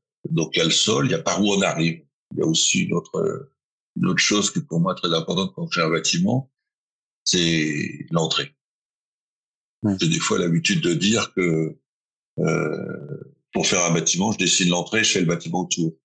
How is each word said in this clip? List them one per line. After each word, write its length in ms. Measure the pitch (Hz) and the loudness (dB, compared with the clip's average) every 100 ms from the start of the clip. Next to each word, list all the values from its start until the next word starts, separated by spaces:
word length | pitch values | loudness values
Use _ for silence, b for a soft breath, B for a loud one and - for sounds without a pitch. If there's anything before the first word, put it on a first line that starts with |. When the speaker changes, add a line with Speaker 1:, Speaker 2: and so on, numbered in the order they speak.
| _ _ - | _ _ -4
Speaker 1:
donc 260 | 82 78 - | -2 0 0
il 40 | |
y 20 | |
a 40 | 82 | 2
le 60 | |
sol, 360 | 76 - 69 69 | 2 2 2 2
il 40 | |
y 40 | 82 | 0
a 40 | |
par 220 | - 87 | 0 0
où 100 | 104 | 2
on 120 | 98 | 2
arrive. 420 | 92 82 82 82 - _ _ | 2 2 0 -2 -12 _ _
Il 60 | - | -2
y 40 | |
a 20 | 151 | 0
aussi 380 | 82 - - | 2 2 2
une 100 | - | 0
autre, 220 | 85 - 87 | -2 -2 -4
euh, 360 | - - - _ _ _ _ - | -2 -4 -12 _ _ _ _ -2
une 80 | 90 | 0
autre 140 | 87 | 2
chose 300 | - 104 - | 2 2 0
qui 80 | - | -2
est 20 | |
pour 180 | - 82 | -2 0
moi 140 | 90 | 0
très 180 | 90 87 | 0 -2
importante 380 | 82 82 90 95 - | -2 0 -2 -2 -4
quand 80 | |
on 80 | 82 | -4
fait 100 | 87 | 0
un 80 | 80 | 0
bâtiment, 640 | 82 - 85 95 127 - _ _ _ _ _ _ _ - | 0 0 2 2 0 -2 _ _ _ _ _ _ _ -4
c'est 800 | 92 85 82 78 73 - - - | 0 2 2 0 -2 -6 -8 -4
l'entrée. 440 | 82 80 - - _ _ _ _ _ _ _ _ _ _ _ _ _ | -2 0 -2 -4 _ _ _ _ _ _ _ _ _ _ _ _ _
Speaker 2:
Ouais. 140 | 107 95 | -2 0
Speaker 1:
J'ai 80 | 80 | 0
des 120 | 82 | 0
fois 180 | - 95 | 0 0
l'habitude 440 | 87 85 - 82 | 2 0 2 0
de 120 | 87 | 0
dire 400 | 82 98 110 - | 2 2 2 0
que, 420 | - 87 80 80 - _ _ _ _ _ - | -2 0 0 -2 -6 _ _ _ _ _ -4
euh, 800 | 82 80 78 78 - - - - - _ _ | 0 0 -2 -4 -8 -10 -12 -12 -14 _ _
pour 140 | - - | -2 0
faire 180 | 95 | 2
un 80 | 87 | 2
bâtiment, 400 | 85 82 85 104 | 2 2 0 0
je 60 | 101 | 0
dessine 320 | 90 - 87 | 0 2 2
l'entrée, 340 | 87 87 110 | 2 0 0
je 100 | 110 | 2
fais 80 | 98 | 2
le 40 | 85 | 2
bâtiment 360 | 85 85 90 | 0 -2 -4
autour. 360 | 90 - 82 80 | -2 -2 -2 -4